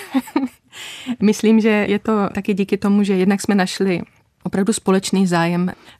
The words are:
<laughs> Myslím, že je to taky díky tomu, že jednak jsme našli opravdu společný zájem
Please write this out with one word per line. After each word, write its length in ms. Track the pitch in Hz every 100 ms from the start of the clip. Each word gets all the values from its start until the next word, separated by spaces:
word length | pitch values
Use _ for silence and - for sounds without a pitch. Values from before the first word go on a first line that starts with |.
| - 269 - 294 262
<laughs> 640 | - _ - - - - 240
Myslím, 380 | 202 214 214 220
že 100 | 220
je 300 | 208 202 208
to 300 | - 220 196
taky 200 | - 196
díky 240 | 196 196 196
tomu, 260 | 202 202
že 120 | 202 190
jednak 260 | 185 196
jsme 140 | - 202
našli 460 | 180 - 196 175 - _ _ _
opravdu 300 | - 190 196
společný 540 | 214 - 190 190 190 190
zájem 440 | 170 170 175 180 - - -